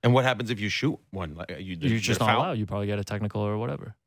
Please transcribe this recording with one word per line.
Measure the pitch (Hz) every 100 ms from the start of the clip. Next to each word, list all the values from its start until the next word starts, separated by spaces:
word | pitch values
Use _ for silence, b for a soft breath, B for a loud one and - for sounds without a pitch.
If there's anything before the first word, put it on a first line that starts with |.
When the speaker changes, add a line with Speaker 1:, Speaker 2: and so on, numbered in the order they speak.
Speaker 1:
And | 120
what | 123 127
happens | 117 117
if | 113
you | 104
shoot | - 139 - _
one? | 95 85 76
Like, | -
you, | - 95 165
Speaker 2:
You're | 147
Speaker 1:
you | 113
Speaker 2:
just | 104 123
Speaker 1:
get | 110
Speaker 2:
not |
Speaker 1:
fouled? | 120 165
Speaker 2:
allowed. | 131
You | 104
probably | 101 101
get | 104
a |
technical | 101 104 104 104
or | 104 107
whatever. | 120 143 - 110